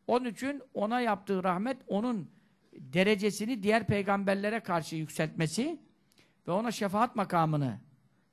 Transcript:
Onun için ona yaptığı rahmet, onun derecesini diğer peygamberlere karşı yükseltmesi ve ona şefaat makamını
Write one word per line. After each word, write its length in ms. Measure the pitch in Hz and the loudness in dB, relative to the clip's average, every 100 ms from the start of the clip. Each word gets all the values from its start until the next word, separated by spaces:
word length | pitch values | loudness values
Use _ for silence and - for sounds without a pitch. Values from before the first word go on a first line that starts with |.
| - | 0
Onun 180 | 247 | 0
için 380 | 254 180 262 285 - | 0 -4 -6 -6 -8
ona 260 | - 202 247 | -4 -2 0
yaptığı 440 | 240 196 - 190 | 0 0 -2 0
rahmet, 320 | 185 180 233 262 - | 0 0 -2 -6 -4
onun 420 | 196 240 220 143 - _ _ _ | -2 0 -2 -6 -14 _ _ _
derecesini 920 | - 135 160 190 202 208 - 214 254 | -20 -2 2 4 4 0 -2 -4 -2
diğer 240 | 196 226 220 | 2 2 2
peygamberlere 720 | 208 196 196 196 196 202 220 | 0 2 0 2 0 -2 -4
karşı 360 | 208 170 151 160 | -2 -2 -2 -6
yükseltmesi 840 | 156 - 156 165 160 208 285 330 - _ _ _ _ _ - | -4 -2 -2 0 0 0 -2 -4 -12 _ _ _ _ _ -2
ve 40 | |
ona 180 | 180 233 | -2 -2
şefaat 460 | - 202 202 240 - | -2 0 2 2 0
makamını 640 | 190 175 160 151 135 104 - _ _ _ _ | 2 4 4 4 0 -2 -10 _ _ _ _